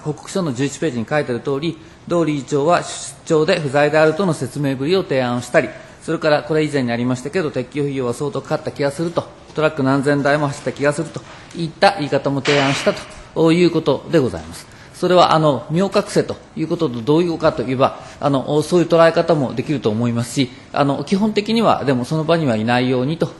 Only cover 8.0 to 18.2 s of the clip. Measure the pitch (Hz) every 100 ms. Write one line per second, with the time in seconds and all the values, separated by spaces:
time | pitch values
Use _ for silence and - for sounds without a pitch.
8 | 123 117 143 139 131 151 - - 143 139
9 | 170 170 - - - - 151 151 131 139
10 | 135 143 139 151 143 139 - - 143 147
11 | 160 - - - - - 165 - 196 -
12 | 143 139 143 139 147 143 139 135 - 190
13 | - - - - 165 165 175 160 156 131
14 | - 143 127 82 80 85 - - - -
15 | 175 180 160 160 156 127 - 160 196 208
16 | 196 165 127 107 - - 156 170 156 120
17 | 117 151 175 160 156 151 123 131 127 -
18 | - -